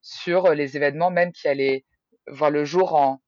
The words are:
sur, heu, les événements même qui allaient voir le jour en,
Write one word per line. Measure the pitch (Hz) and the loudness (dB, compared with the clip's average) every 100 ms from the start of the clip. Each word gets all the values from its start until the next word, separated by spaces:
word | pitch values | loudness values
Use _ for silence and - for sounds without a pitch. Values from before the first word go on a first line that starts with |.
sur, | - - - 175 180 | -20 -12 -2 2 2
heu, | |
les | 151 143 139 | 2 -2 -2
événements | 143 143 175 | -2 0 -2
même | 175 175 | 0 -2
qui | - 151 | -2 -2
allaient | 139 135 135 - _ _ _ - | 0 0 -2 -6 _ _ _ -18
voir | 135 151 | -2 0
le | 147 | 0
jour | 147 170 185 | 0 0 2
en, | 156 139 135 | 2 2 0